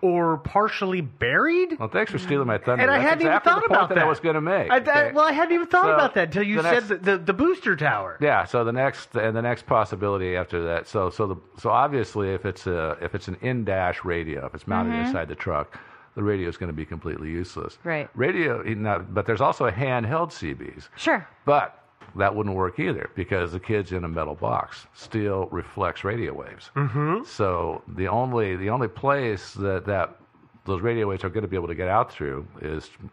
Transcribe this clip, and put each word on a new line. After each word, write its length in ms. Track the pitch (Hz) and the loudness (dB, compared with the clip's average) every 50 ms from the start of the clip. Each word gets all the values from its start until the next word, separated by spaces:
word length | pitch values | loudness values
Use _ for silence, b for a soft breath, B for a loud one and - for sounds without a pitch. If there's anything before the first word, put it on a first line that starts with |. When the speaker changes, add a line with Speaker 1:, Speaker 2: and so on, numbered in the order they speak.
| - | 2
Speaker 1:
or 340 | 180 175 175 170 165 160 | 2 4 4 4 2 2
partially 640 | 147 143 - - 202 214 214 - - 208 185 185 185 | 0 -2 -2 0 2 2 2 0 -2 -2 -2 -2 -2
buried. 800 | 156 120 - - 120 120 139 180 254 320 339 359 370 339 320 - | -4 -6 -4 -2 0 2 2 4 4 4 4 2 2 0 -2 -4
Speaker 2:
Well, 100 | 113 107 | -4 -2
thanks 240 | - 196 220 214 196 | 0 0 0 0 -2
for 60 | - | -4
stealing 280 | - - 147 139 135 | -2 0 0 2 2
my 120 | 120 107 98 | 2 0 0
thunder. 240 | - 127 123 - 254 | 2 2 2 4 4
Speaker 1:
And 80 | 262 | 4
I 80 | 277 - | 4 4
Speaker 2:
That's 100 | 262 302 | 4 2
Speaker 1:
hadn't 120 | 330 311 330 | 2 4 4
even 100 | 311 311 | 4 4
Speaker 2:
exactly 180 | - - 339 359 | 4 6 4 4
Speaker 1:
thought 100 | 403 453 | 4 4
Speaker 2:
the 60 | 453 | 4
point 100 | - - | 4 4
Speaker 1:
about 100 | 185 - | 4 4
Speaker 2:
that 80 | 190 175 | 4 4
I 20 | 160 | 4
Speaker 1:
that. 60 | 156 | 4
Speaker 2:
was 120 | 151 - | 2 2
gonna 220 | - 165 156 156 151 | 0 0 0 2 2
make. 280 | 170 196 185 135 - | 2 0 0 2 4
Speaker 1:
I, 40 | 254 | 4
I, 40 | 254 | 4
Speaker 2:
Okay. 320 | 226 302 285 294 294 - 277 | 4 4 4 4 4 4 4
Speaker 1:
well, 100 | 294 302 | 4 4
I 80 | 320 285 | 4 4
hadn't 220 | 302 339 339 339 | 2 2 2 2
even 120 | 339 339 339 | 2 2 4
thought 180 | - 359 370 | 4 4 6
Speaker 2:
So 80 | - 311 | 6 6
Speaker 1:
about 180 | 302 285 254 - | 6 4 4 4
that 80 | 202 175 | 2 0
until 160 | 165 151 196 208 | 2 0 0 0
you 140 | 202 208 | 2 2
Speaker 2:
the 60 | 160 160 | 2 4
Speaker 1:
said 80 | 170 170 | 4 4
Speaker 2:
next 140 | 240 220 202 | 4 2 0
Speaker 1:
the, 80 | 202 170 185 196 196 | -2 0 2 2 2
the, 40 | 180 | 2
the 140 | 165 196 185 | 2 0 2
booster 420 | 185 285 349 370 - - 233 185 | 2 2 2 2 0 0 0 0
tower. 420 | 139 151 143 117 104 95 92 82 - | 2 2 2 2 0 -2 -4 -2 0
Speaker 2:
Yeah, 240 | 147 143 127 98 85 | 4 4 6 4 4
so 180 | - - 120 117 | 2 2 0 2
the 80 | 117 117 | 2 0
next, 440 | 127 135 139 - - - - - | 0 0 0 0 -4 -10 -6 -2
and 180 | 117 107 113 107 | 0 0 0 0
the 60 | 113 117 | 0 0
next 220 | 120 120 - - | -2 -2 -4 -2
possibility 720 | - 135 110 104 - 107 92 104 101 101 95 92 90 90 | 2 2 2 2 2 0 -2 -2 0 0 0 0 -2 -2
after 260 | 90 90 - - 85 85 | -2 -2 -2 -2 -2 -2
that. 200 | 82 85 82 - | 0 -2 -2 -4
So, 220 | - - 107 95 90 | -4 -2 -2 -2 0
so 180 | - - 110 | 0 -2 -2
the, 100 | 95 92 85 - - - | -2 -2 -6 -10 -16 -16
so 140 | - - 113 | -6 -2 2
obviously, 640 | 110 120 135 147 143 127 107 - - 107 101 95 95 | 2 4 2 2 0 -2 -2 -2 -4 -4 -2 -2 -2
if 100 | 90 - | -2 -4
it's 220 | 101 92 - - | -6 -8 -6 -4
a, 320 | 95 90 82 80 80 76 - | -4 -2 -2 -2 -2 -4 -4
if 140 | 85 87 - | -6 -6 -6
it's 140 | 98 - - | -8 -8 -8
an 100 | 90 - | -10 -6
in-dash 640 | - 127 127 123 110 101 95 95 92 90 85 - - | -4 -4 -4 -2 -2 -2 -2 0 0 0 -2 -2 -4
radio, 400 | 90 85 85 82 80 73 67 67 | -4 -2 -2 -4 -4 -6 -8 -8
if 100 | - - | -10 -12
it's 120 | 76 - | -10 -6
mounted 240 | - 95 92 92 233 233 | -4 -2 -2 0 -2 -2
Speaker 3:
Mm-hmm. 140 | 233 233 | -2 -2
Speaker 2:
inside 220 | 247 - 90 82 76 | -2 -2 -4 -4 -6
the 60 | 78 | -8
truck, 440 | - - 92 80 73 73 - - B B B B B B B _ | -8 -4 -2 -2 -2 -4 -4 -10 B B B B B B B _
the 80 | 113 104 | -4 -2
radio 240 | 104 104 98 90 85 | 0 0 0 -2 -4
is 80 | 85 | -6
gonna 160 | - 95 87 78 | -6 -8 -8 -6
be 120 | 78 78 | -8 -8
completely 460 | - 82 80 - 82 78 - 76 80 | -10 -10 -10 -8 -8 -8 -8 -6 -6
useless. 480 | 80 85 90 - - - 80 80 - - - | -6 -6 -6 -8 -8 -10 -10 -10 -12 -10 -8
Speaker 3:
Right. 260 | 170 160 151 143 - - | -6 -4 -4 -6 -6 -4
Speaker 2:
Radio, 480 | 110 123 160 190 190 165 139 120 107 - | 0 0 0 2 2 0 0 0 -2 -4
you 100 | 107 110 | -4 -4
know, 320 | 104 107 107 101 87 95 98 | -2 -2 0 0 -2 -2 -2
but 160 | 98 104 101 | -2 0 0
there's 140 | - 113 98 | 0 2 2
also 260 | 139 156 - - 139 | 2 2 2 2 0
a 60 | 113 95 | 0 0
handheld 600 | 113 139 131 127 123 113 107 147 160 175 160 - | 0 -2 0 0 0 0 0 -2 -2 -2 -4 -6
C 200 | - - 78 67 | -6 -6 -6 -6
Bs. 340 | 62 69 69 71 - - - - | -8 -10 -12 -14 -16 -20 -20 -16
Speaker 3:
Sure. 300 | - - 320 302 214 160 - - _ _ | -4 0 0 0 0 -2 -8 -18 _ _
Speaker 2:
But 400 | 143 143 143 - - - - _ _ _ _ - - - | 4 4 4 2 0 -6 -14 _ _ _ _ -20 -12 -2
that 180 | 92 98 101 104 | 0 2 2 2
wouldn't 220 | 107 104 101 95 | 2 0 0 0
work 240 | 95 92 90 - - | 0 0 0 0 -2
either 280 | 160 185 127 69 - - - | -2 -2 -2 -4 -6 -6 -6
because 380 | - 87 - 104 92 87 82 85 | -6 -4 -2 0 0 0 -2 -4
the 80 | 92 | -6
kid's 320 | - - 110 104 95 87 92 | -2 0 0 0 0 -2 -4
in 100 | 90 87 | -4 -4
a 60 | 85 | -4
metal 260 | 82 82 80 76 73 | -4 -4 -4 -4 -4
box. 540 | - - 113 - - - - - - - - _ | -4 -2 -2 0 -2 -2 -4 -10 -18 -20 -20 _
Steel 540 | - - - - 110 104 101 98 95 92 - - | -20 -14 -8 -4 -2 -2 -2 -2 -2 -2 -4 -6
reflects 500 | 87 82 - - 104 95 87 80 - - | -8 -8 -8 -4 -2 -2 -2 -2 -2 -4
radio 320 | 98 113 117 98 73 69 | -4 -4 -2 -4 -6 -6
waves. 380 | 71 65 - - - - - - | -8 -12 -14 -16 -18 -20 -6 -4
Speaker 1:
Mm-hmm. 480 | 139 143 131 107 147 147 156 175 226 - | -2 -2 0 0 0 0 0 0 -2 -4
Speaker 2:
So 580 | - - - 107 95 90 85 87 82 80 - - | -6 -4 -2 0 0 0 0 -2 -4 -6 -8 -10
the 220 | - 87 87 95 92 | -10 -6 -4 -2 -2
only, 480 | 104 117 127 131 123 117 107 98 92 | 0 0 -2 0 0 0 0 -2 -2
the 140 | 90 95 101 | -4 -4 -2
only 180 | 117 131 123 101 | -2 -2 -2 -4
place 640 | - - - 135 139 143 131 117 104 90 - - - | -4 -2 0 0 2 2 0 -2 -4 -4 -8 -12 -8
that, 300 | - 98 101 95 92 - | -4 -2 -2 -2 -2 -2
that 300 | 101 101 95 82 - - - - _ _ _ - _ - _ _ | -2 0 0 -2 -2 -6 -12 -20 _ _ _ -20 _ -20 _ _
those 160 | - 95 87 95 | -6 -4 -2 0
radio 240 | 117 117 113 107 | 0 0 0 0
waves 160 | 101 95 92 - | -2 -2 -4 -4
are 60 | 92 | -4
gonna 180 | 85 110 104 | -4 -4 -4
be 100 | 92 95 | -2 -2
able 120 | 92 85 82 | -4 -4 -4
to 80 | 85 | -4
get 120 | 78 92 90 | -4 -2 2
out 220 | 98 113 123 - | 2 2 2 0
through 340 | - - 80 71 67 69 76 - - - | -2 -6 -6 -6 -4 -6 -10 -12 -12 -12
is 300 | - 76 78 76 - - - - 98 101 | -8 -8 -8 -8 -10 -12 -16 -18 -18 -18